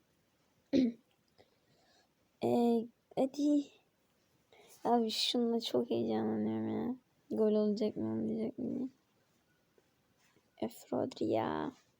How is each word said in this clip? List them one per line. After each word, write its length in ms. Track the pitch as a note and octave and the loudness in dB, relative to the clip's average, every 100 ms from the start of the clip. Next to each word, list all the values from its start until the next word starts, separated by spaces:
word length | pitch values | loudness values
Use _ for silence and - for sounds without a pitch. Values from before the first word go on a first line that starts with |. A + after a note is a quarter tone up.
| _ _ _ _ _ _ _ | _ _ _ _ _ _ _
<clears throat> 240 | C4+ B3 - _ _ _ _ - _ _ _ _ _ _ _ _ _ | 2 2 0 _ _ _ _ -20 _ _ _ _ _ _ _ _ _
Ee, 420 | A#3 A#3+ A#3+ A#3 A#3 - _ - | 2 4 4 2 0 -12 _ -2
hadi. 480 | C4+ D4 D4 D4 C#4+ - _ _ _ _ _ _ _ - - - | -2 0 2 2 2 -10 _ _ _ _ _ _ _ -20 -20 -10
Abi 280 | - A#3+ A3 | 0 2 2
şununla 500 | - - B3 A#3 A#3 | 0 0 0 0 0
çok 280 | A#3 B3 A#3+ | 0 -2 0
heyecanlanıyorum 800 | A#3 A3+ A3 A3 A3 G#3+ A3 A3 | 0 0 0 0 0 -2 -2 -2
ya. 260 | A3 A#3 B3+ _ _ _ | -2 -4 -6 _ _ _
Gol 200 | G#3+ G#3+ | 0 2
olacak 460 | G#3+ G#3+ G#3 G#3 - | 4 2 0 -2 -2
mı, 140 | A3 | -4
olmayacak 480 | A3 A3 A3 A3 - | -2 -2 -4 -6 -6
mı 160 | A#3+ A#3+ | -6 -4
diye. 120 | C4 - _ _ _ _ _ _ _ _ _ _ _ _ _ _ _ _ | -8 -10 _ _ _ _ _ _ _ _ _ _ _ _ _ _ _ _
Öf, 320 | A3+ - - | -10 -10 -8
Rodri 320 | B3+ - - - | -6 -6 -4 -2
ya. 460 | A2 - D#3 - - _ | -2 -2 -4 -6 -10 _